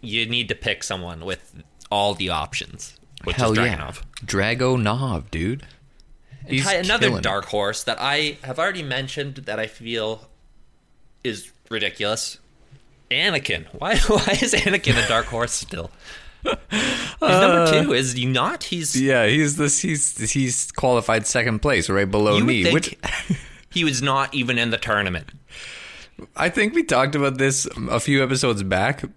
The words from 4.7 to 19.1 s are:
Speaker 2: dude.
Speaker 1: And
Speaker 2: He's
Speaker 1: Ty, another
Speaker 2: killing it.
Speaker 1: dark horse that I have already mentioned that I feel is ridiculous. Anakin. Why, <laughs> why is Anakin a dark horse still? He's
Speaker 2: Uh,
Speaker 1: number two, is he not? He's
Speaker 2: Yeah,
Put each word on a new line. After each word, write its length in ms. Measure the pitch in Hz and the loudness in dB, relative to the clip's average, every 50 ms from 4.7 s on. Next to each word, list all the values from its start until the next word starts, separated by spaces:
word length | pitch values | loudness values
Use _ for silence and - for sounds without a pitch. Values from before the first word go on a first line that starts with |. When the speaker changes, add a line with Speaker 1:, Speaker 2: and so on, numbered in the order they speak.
| 131 127 110 104 107 123 139 131 107 80 - - | 2 2 2 0 0 0 -2 -2 -2 -4 -6 -6
Speaker 2:
dude. 360 | - 80 82 98 123 139 - - - - - - _ - - - - - - _ - - - | -6 -4 -2 -2 -4 -4 -8 -16 -20 -20 -20 -20 _ -20 -20 -20 -20 -20 -20 _ -20 -18 -8
Speaker 1:
And 60 | - | -2
Speaker 2:
He's 140 | 143 131 135 | 0 0 2
Speaker 1:
Ty, 100 | 190 196 | 2 0
another 300 | 175 180 185 214 233 - - | 0 0 0 0 2 2 2
Speaker 2:
killing 100 | - - | 2 2
it. 40 | - | 0
Speaker 1:
dark 220 | - 95 101 98 | 0 -2 -2 -4
horse 400 | - - 104 101 101 110 - - | -2 -2 0 0 0 -2 -4 -4
that 140 | - 113 - | -4 -4 -2
I 380 | - 135 143 147 151 147 143 - - | -2 0 0 0 0 -2 -4 -8 -10
have 140 | 135 127 135 | -10 -4 -2
already 240 | 160 196 196 185 156 | -2 -2 -2 -4 -6
mentioned 520 | 139 127 131 135 131 - 151 143 143 135 | -4 -4 -4 -4 -6 -6 -6 -6 -6 -8
that 240 | 143 139 - 104 110 | -12 -10 -8 -4 -4
I 60 | 110 | -4
feel 600 | 110 - - 117 117 117 113 107 110 110 110 - - - _ _ - _ - - - _ _ _ _ _ _ - - _ _ _ | -6 -8 -12 -8 -6 -4 -4 -2 -4 -6 -8 -12 -20 -20 _ _ -20 _ -20 -20 -20 _ _ _ _ _ _ -20 -20 _ _ _
is 300 | 127 110 98 - - _ _ _ - | -6 -6 -6 -10 -16 _ _ _ -8
ridiculous. 680 | 113 110 101 98 - - 104 101 110 117 - - - - _ _ _ _ - _ - - - _ _ _ _ _ | -6 -4 -4 -4 -4 -4 -4 -2 -2 -2 -4 -8 -10 -14 _ _ _ _ -20 _ -20 -20 -20 _ _ _ _ _
Anakin. 560 | 123 135 165 208 180 135 - - 95 80 78 - - - | -2 0 0 2 0 0 -2 -2 -4 -4 -6 -10 -12 -8
Why, 180 | 147 175 226 | -4 0 2
<laughs> 100 | - - | 2 4
why 320 | - - - - - 196 - | 4 4 2 4 2 0 0
is 140 | 269 233 - | 2 2 2
Anakin 500 | - - 196 185 202 - 143 120 117 110 | 2 2 2 0 0 2 2 2 2 2
a 20 | |
dark 200 | 104 117 113 117 | 2 2 0 0
horse 260 | - 117 113 117 120 - | 0 -2 -4 -2 -2 -2
still? 380 | - - - - 87 82 90 - - - - - - - - - - - | -6 -6 -8 -10 -10 -10 -10 -12 -18 -20 -18 -18 -18 -18 -20 -20 -8 -4
He's 140 | - - - - - - 214 247 254 254 240 - - - - - | -4 -4 -4 -6 -4 -2 -2 0 -2 -2 -4 -6 -8 -6 0 2
Speaker 2:
Uh, 180 | 302 185 185 | 4 6 6
Speaker 1:
number 300 | 190 190 175 170 170 160 156 151 156 | 6 6 6 6 6 6 6 4 4
two, 80 | - - | 4 2
is 220 | 123 135 127 120 | 2 2 0 -2
he 120 | 127 123 | -2 0
not? 380 | 127 131 127 131 196 339 320 - | 0 2 2 2 0 -2 -4 -6
He's 360 | - - 175 160 143 - 131 | -6 -6 -4 -2 -2 0 2
Speaker 2:
Yeah, 260 | 131 135 | 2 4